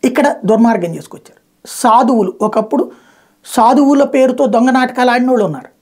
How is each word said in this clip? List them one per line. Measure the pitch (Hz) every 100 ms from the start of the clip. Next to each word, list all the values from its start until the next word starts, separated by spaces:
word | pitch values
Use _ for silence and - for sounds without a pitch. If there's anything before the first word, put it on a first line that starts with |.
ఇక్కడ | 254 247 285 - 180
దుర్మార్గం | 220 233 220 170 160
చేసుకొచ్చారు. | - - _ _ _ _ -
సాధువులు, | - 240 226 247 240 185 -
ఒకప్పుడు | 214 220 214 285 - - _ _ _ _ -
సాధువుల | - 226 277 277 285
పేరుతో | 277 285 262 254 269
దొంగ | 226 254
నాటకాలు | 254 247 254 254
ఆడినోళ్ళు | 240 254 254 196
ఉన్నారు | 143 - _